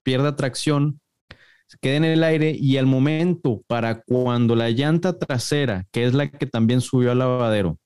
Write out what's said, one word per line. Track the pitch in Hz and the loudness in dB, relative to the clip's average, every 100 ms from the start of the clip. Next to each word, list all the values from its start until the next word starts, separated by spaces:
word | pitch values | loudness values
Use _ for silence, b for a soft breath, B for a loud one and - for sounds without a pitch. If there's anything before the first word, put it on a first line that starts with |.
pierda | - 127 143 143 | -2 0 0 -2
tracción, | 135 - - 143 147 147 _ _ - B B B B - | -6 -4 -2 0 0 -4 _ _ -20 B B B B -8
quede | 131 143 | -2 0
en | |
el | 160 160 | 2 2
aire | 165 160 156 147 | 2 2 0 0
y | 139 135 | 0 2
al | 131 | 2
momento | 131 139 156 175 175 143 107 - | 2 2 0 0 -2 -2 -4 -4
para | 120 113 113 | -2 -2 -4
cuando | - 123 123 120 117 | -2 -2 0 2 2
la | 113 117 | 2 0
llanta | 117 147 165 185 175 | 0 0 0 0 -4
trasera, | - 127 - 147 131 95 95 | -4 -4 -2 -2 -2 -4 -6
que | 120 | -2
es | 123 | 0
la | 131 143 | 0 -2
que | - 131 | -6 -6
también | 117 113 127 | 0 2 2
subió | 123 131 123 | 0 0 2
al | 123 | 2
lavadero | 127 127 117 107 90 80 | 0 0 0 0 -2 -4